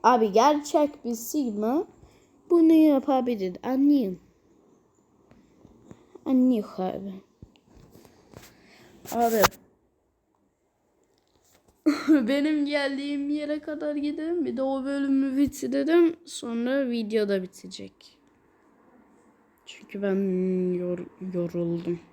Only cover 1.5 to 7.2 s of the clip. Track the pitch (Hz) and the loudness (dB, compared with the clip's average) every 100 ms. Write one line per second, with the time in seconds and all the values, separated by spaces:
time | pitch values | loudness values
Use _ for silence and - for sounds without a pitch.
1.5 | 208 214 285 415 _ - _ _ _ _ | -2 -2 -2 -4 _ -20 _ _ _ _
2.5 | 339 320 320 311 269 269 262 247 226 185 | 4 6 6 6 4 2 0 0 -4 -4
3.5 | 180 233 262 285 285 196 180 _ _ _ | -6 -4 2 4 4 0 -6 _ _ _
4.5 | _ _ _ _ _ _ _ _ _ _ | _ _ _ _ _ _ _ _ _ _
5.5 | _ - _ _ - _ - - 262 254 | _ -20 _ _ -20 _ -12 0 2 4
6.5 | 233 208 - 185 - 196 190 | 2 -4 -6 -6 -6 -10 -14